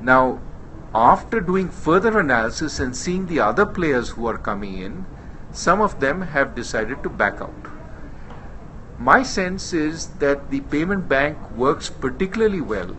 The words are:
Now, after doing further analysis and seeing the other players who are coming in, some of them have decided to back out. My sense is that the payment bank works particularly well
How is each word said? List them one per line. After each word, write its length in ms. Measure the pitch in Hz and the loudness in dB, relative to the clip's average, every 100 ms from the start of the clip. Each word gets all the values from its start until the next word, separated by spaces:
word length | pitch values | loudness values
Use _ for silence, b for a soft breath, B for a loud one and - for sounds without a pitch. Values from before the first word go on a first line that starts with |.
Now, 400 | 120 131 131 - - - - - - | 4 6 6 2 -8 -12 -14 -14 -2
after 460 | 110 120 196 - 226 | 6 8 6 4 -2
doing 280 | 170 190 180 | 2 0 0
further 500 | - 151 180 226 220 | -2 4 4 4 2
analysis 640 | 151 120 113 - 151 - | 4 2 2 -2 -4 -2
and 160 | 127 123 | -4 -4
seeing 300 | 180 185 180 | -4 -4 0
the 140 | 151 | 2
other 260 | 107 110 202 | 2 4 2
players 420 | 202 160 127 110 | 2 2 2 0
who 160 | - 110 | -4 -4
are 120 | 101 | -4
coming 400 | 113 101 101 92 | -4 -4 -6 -6
in, 280 | 92 151 95 B B B B | -8 -8 -10 B B B B
some 280 | - 170 196 | -2 2 4
of 200 | 208 - | 2 2
them 220 | 135 175 | 0 0
have 320 | 170 143 139 | -2 0 0
decided 480 | 120 110 117 110 135 | -2 -4 -2 -2 -4
to 60 | - | -4
back 320 | - 101 - | 2 0 0
out. 140 | 98 - - - - - - B B B B B - - - - | -10 -10 -14 -14 -14 -14 -14 B B B B B -14 -14 -14 -2
My 240 | 123 208 | 6 6
sense 500 | 262 214 180 190 - | 6 -2 -2 -2 -4
is 360 | 165 151 160 - - | -2 0 -2 -8 0
that 300 | 143 143 - | 2 2 -2
the 100 | 139 | -4
payment 480 | 135 143 170 196 160 | -2 -2 0 0 2
bank 280 | 135 147 151 - 113 | 2 2 -2 -8 0
works 340 | 131 156 - | 2 2 -2
particularly 680 | - 131 127 185 220 220 190 | -4 -4 -2 -2 2 2 2
well 360 | 107 101 90 | -2 -4 -4